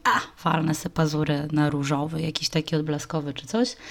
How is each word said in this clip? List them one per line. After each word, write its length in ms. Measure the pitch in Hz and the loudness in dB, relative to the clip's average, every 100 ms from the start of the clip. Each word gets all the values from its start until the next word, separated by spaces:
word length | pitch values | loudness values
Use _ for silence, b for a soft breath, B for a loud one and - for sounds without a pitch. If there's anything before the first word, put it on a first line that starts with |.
a, 400 | - 233 - - | 2 2 -2 -4
walnę 320 | 170 160 160 156 | 0 2 2 0
sobie 200 | - - | -2 0
pazury 520 | 160 151 151 143 151 | 2 2 2 0 2
na 180 | 151 147 | 2 4
różowy, 520 | 147 139 143 151 160 | 2 0 0 0 -2
jakiś 280 | 160 156 - | -4 -2 -2
taki 260 | 160 156 160 | -2 0 -2
odblaskowy 580 | 156 147 - 160 147 | 0 -4 -4 -4 -4
czy 140 | 139 - | -8 -4
coś. 280 | 226 247 - B | 0 0 -2 B